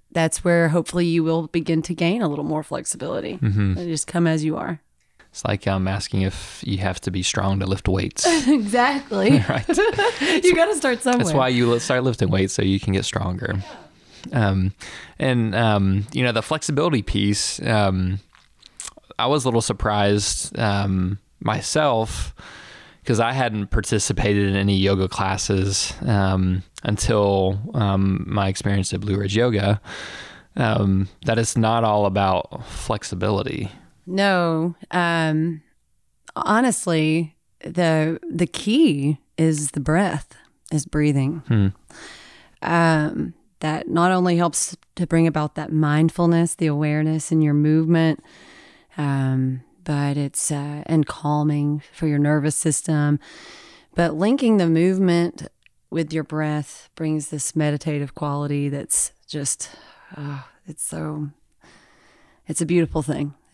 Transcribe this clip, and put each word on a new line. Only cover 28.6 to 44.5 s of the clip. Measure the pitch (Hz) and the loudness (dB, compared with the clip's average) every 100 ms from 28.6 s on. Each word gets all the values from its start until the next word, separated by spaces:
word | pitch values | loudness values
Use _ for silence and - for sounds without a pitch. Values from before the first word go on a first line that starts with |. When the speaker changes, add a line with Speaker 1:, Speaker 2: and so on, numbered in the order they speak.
| 101 98 92 | -2 -2 -2
Speaker 2:
at | 95 | -4
Blue | 101 98 | -2 -2
Ridge | 98 107 | 0 0
Yoga, | 120 104 98 107 - - - - - - - - | 2 2 0 0 -4 -14 -14 -16 -18 -20 -10 -2
um, | 113 117 98 95 95 - 123 | 0 2 2 2 -2 -4 -2
that | 113 | 0
it's | 113 117 | 0 0
not | 110 117 | 2 2
all | 113 104 101 | 2 2 2
about | 98 98 90 - - - | 2 2 0 -4 -10 -12
flexibility. | - - 107 - 95 98 101 - - 98 - - _ - | -10 -6 -6 -6 -4 0 0 -2 -6 -8 -12 -20 _ -6
Speaker 1:
No. | 190 202 180 170 160 175 - - | 0 2 2 0 0 -2 -6 -6
Um, | 180 170 170 160 156 170 160 - _ _ _ _ _ - - | -2 0 0 0 0 -2 -4 -12 _ _ _ _ _ -12 -6
honestly, | - 214 254 - 180 160 156 160 156 _ _ _ | 0 2 2 0 0 0 2 0 -2 _ _ _
the, | - 170 170 156 156 165 339 | -8 0 2 2 0 -4 -6
the | 170 175 | -2 -2
key | - 202 254 302 143 143 147 _ - | -2 0 4 4 4 0 -2 _ 0
is | 160 151 147 | 2 2 -4
the | 151 | -4
breath, | 135 165 202 151 - - _ _ - | 0 2 0 -2 -10 -20 _ _ -6
is | 151 - | -4 -2
breathing. | 151 151 139 135 165 - | 0 2 2 0 -2 0
Speaker 2:
Hmm. | 113 98 - - - - - - - - _ | 2 2 0 -12 -20 -20 -20 -20 -20 -20 _
Speaker 1:
Um, | - 170 165 156 151 - 160 - _ - | 0 2 4 4 0 -4 -8 -10 _ -8
that | 156 160 339 | -4 -4 -2
not | 170 180 | 2 4
only | 185 180 170 | 4 4 4
helps | 175 | 2